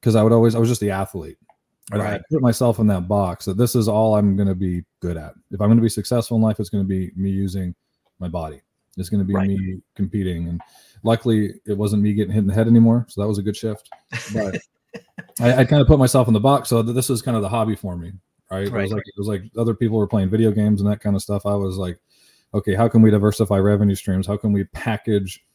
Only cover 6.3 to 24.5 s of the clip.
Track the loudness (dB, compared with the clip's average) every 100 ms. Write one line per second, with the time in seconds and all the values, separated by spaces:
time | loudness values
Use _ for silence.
6.3 | 0 0 0 -4 -4 -2 -4 -4 -4 -4
7.3 | -2 -4 -4 -8 -10 _ _ _ _ -8
8.3 | -8 -10 -14 _ _ _ -12 -4 -2 0
9.3 | 0 -2 -2 -6 -8 _ -8 -6 -4 -4
10.3 | -4 -6 -8 -12 _ _ _ 0 0 2
11.3 | 0 0 -8 -8 -4 0 0 0 0 0
12.3 | 0 0 0 4 6 6 4 -2 -6 -4
13.3 | -2 -4 -6 -8 -8 _ -20 _ -14 -8
14.3 | -6 -6 -8 -12 _ _ -20 _ -20 -16
15.3 | 0 2 2 4 4 6 6 6 4 4
16.3 | 4 4 0 0 -2 0 -2 -2 -4 -2
17.3 | -4 -2 -2 -2 -4 -6 -10 -12 -18 _
18.3 | _ _ -6 -6 -4 -4 -6 -8 -10 -6
19.3 | -6 -8 -4 -4 0 0 0 0 0 0
20.3 | 2 2 2 2 2 0 -2 -2 -4 -2
21.3 | -6 -2 -4 -4 -6 -6 -8 _ _ _
22.3 | _ _ -6 -2 0 2 6 6 6 2
23.3 | 0 0 2 2 2 2 0 -2 -4 -2
24.3 | -4 0